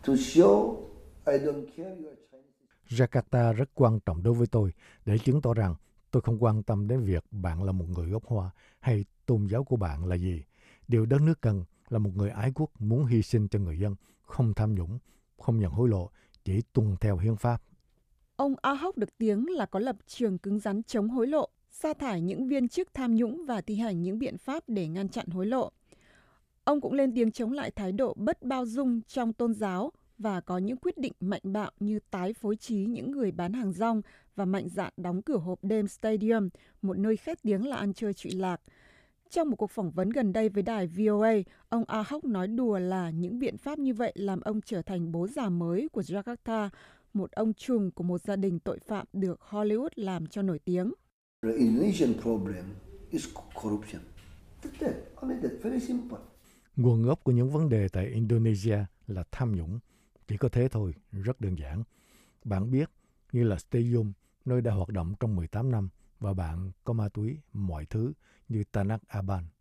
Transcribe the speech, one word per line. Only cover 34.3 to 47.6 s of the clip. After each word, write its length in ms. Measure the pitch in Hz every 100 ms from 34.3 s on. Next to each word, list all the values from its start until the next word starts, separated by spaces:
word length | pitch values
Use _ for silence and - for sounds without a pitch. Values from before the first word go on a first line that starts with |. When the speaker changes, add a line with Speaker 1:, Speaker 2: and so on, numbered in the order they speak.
| -
Speaker 3:
và 80 |
mạnh 240 | 190 196 180
dạn 240 | 180 180 -
đóng 260 | 180 180
cửa 140 | 262 247
hộp 220 | 165 180
đêm 260 | 196 220 208
Stadium, 600 | - 220 220 214 226 190 - _ _
một 160 | 190 185
nơi 180 | 208 220
khét 260 | - 339
tiếng 240 | 220 196 262
là 100 | 262
ăn 180 | 202
chơi 200 | 190 208
trụy 180 | 196 180
lạc. 280 | 185 185 175 - _ - _ _ _ _
Trong 200 | 349 311
một 60 | 233
cuộc 140 | 214
phỏng 200 | - 180
vấn 200 | 156 185
gần 220 | 254 214
đây 160 | 202 220
với 140 | 202
đài 240 | 196 220 175
V 140 | 175 214
O 140 | 208
A, 80 | 220 214 180 - _
ông 160 | 233
Ahok 400 | - 220 208 302
nói 240 | 285 196 185
đùa 300 | 233 247 196
là 320 | 180 185 170
những 280 | 160 180 240
biện 180 | 262 208
pháp 220 | 277 302
như 160 | 269
vậy 180 | 220 233
làm 260 | - 196 190
ông 200 | - 214
trở 220 | - 196
thành 300 | 165 185 170
bố 140 | 165 185
già 220 | 294 220
mới 400 | 175 170 175 311
của 140 | 233
Jakarta, 680 | 143 190 202 240 - 226 202 - - - _
một 200 | 202 185
ông 200 | - 220
trùm 360 | 214